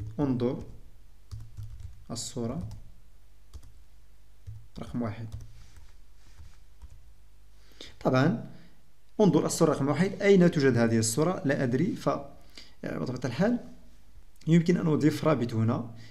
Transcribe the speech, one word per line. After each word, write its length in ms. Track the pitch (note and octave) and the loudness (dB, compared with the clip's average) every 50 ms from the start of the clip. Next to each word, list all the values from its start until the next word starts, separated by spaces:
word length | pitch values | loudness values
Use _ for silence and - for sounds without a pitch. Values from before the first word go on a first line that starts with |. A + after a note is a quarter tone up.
| - - - - | -8 -6 -2 0
انظر 440 | D3 C3+ B2+ A2+ A#2+ A#2+ D3 F3 - - - - - - - - - - - - - - - - - - - - - - - - - - - - - - | 2 2 2 2 2 0 0 -2 -6 -10 -12 -12 -14 -14 -14 -16 -16 -16 -16 -16 -14 -12 -12 -12 -10 -10 -10 -10 -10 -8 -8 -10 -10 -10 -12 -12 -12 -10
الصورة 580 | B2 A#2 - - - B2 A#2 A2+ B2+ E3+ F#3 A2 - - - - - - - - - - - - - - - - - - - - - - - - - - - - - - - - - - - - - - - - - - | -10 -8 -8 -8 -6 -4 -4 -4 -4 -4 -6 -8 -8 -10 -12 -12 -14 -14 -16 -16 -16 -16 -16 -16 -16 -16 -14 -14 -14 -14 -14 -14 -14 -14 -14 -14 -14 -14 -14 -14 -14 -14 -14 -14 -16 -14 -14 -14 -12 -12 -14 -12 -12 -12
رقم 220 | - - - B2 | -10 -6 -4 -4
واحد. 260 | A#2+ A2 G#2+ A2+ A2+ A2 - - - - - - - - - - - - - - - - - - - - - - - - - - - - - - - - - - - - - - - - - - - - - - - - - - - - - - | -4 -4 -4 -6 -8 -10 -10 -10 -12 -12 -14 -14 -14 -14 -14 -14 -14 -14 -14 -14 -16 -16 -16 -14 -14 -14 -14 -14 -14 -14 -14 -14 -16 -16 -16 -14 -14 -14 -14 -14 -14 -16 -16 -16 -16 -16 -16 -16 -16 -16 -16 -16 -16 -16 -14 -14 -14 -14 -10 -4
طبعًا 500 | - - B2+ B2+ C3 - A#3 - - - - - - - - - - - - - - - - - | 0 4 4 6 6 4 2 0 -4 -8 -12 -14 -14 -14 -16 -16 -16 -16 -16 -16 -16 -4 2 6
انظر 240 | G#3+ F3+ C#3+ D#3+ - | 6 8 8 6 4
الصورة 260 | E3+ - - E3+ D3 | 2 2 4 4 4
رقم 160 | C#3 B2 C3 C#3+ | 4 4 2 2
واحد، 340 | C#3+ C#3 F3+ G3+ G3 - | 2 4 2 2 2 4
أين 300 | G3+ G3+ G3 F#3 F3 F3 | 6 8 10 10 10 8
توجد 260 | F3 D#3 C3+ C3+ B2 A#2 | 8 6 6 6 6 6
هذه 200 | A#2 A#2 A2+ A2+ | 6 6 6 4
الصورة؟ 440 | A2 A2 - D3 D#3 E3+ F#3 - - | 4 4 4 2 2 2 2 2 2
لا 180 | C3+ - - D3 | 2 2 2 2
أدري. 320 | B2 A#2 C3 E3 A3 C4 | 2 2 2 2 2 0
ف، 140 | - - C#3+ C#3 - - - - - - - - - - - - - - | 0 0 0 0 0 -2 -8 -12 -14 -16 -16 -16 -16 -16 -16 -12 -10 -8
بطبيعة 420 | - - - - - B2 B2 - | -6 -4 -4 -2 -4 -2 -2 -4
الحال 340 | B2 A2+ - F#3 A3+ B3 A#3+ - - - - - - - - - - - - - - - - - D#3 | -2 0 2 2 4 2 0 -2 -6 -14 -14 -14 -16 -16 -16 -16 -16 -14 -14 -14 -14 -14 -6 2 6
يمكن 300 | D#3+ F3 E3 F3 F3 - | 6 6 8 6 4 4
أن 100 | - D#3+ | 4 4
أضيف 380 | D3+ C#3 C#3+ D#3 D3+ - - | 4 6 6 4 4 4 4
رابط 280 | D#3 D#3 A#2+ A#2 A#2 A#2 | 4 4 4 2 0 2
هنا 420 | A2 A2 A2+ B2 - A#3 - - - - - | 2 2 4 2 2 -2 -6 -10 -12 -14 -14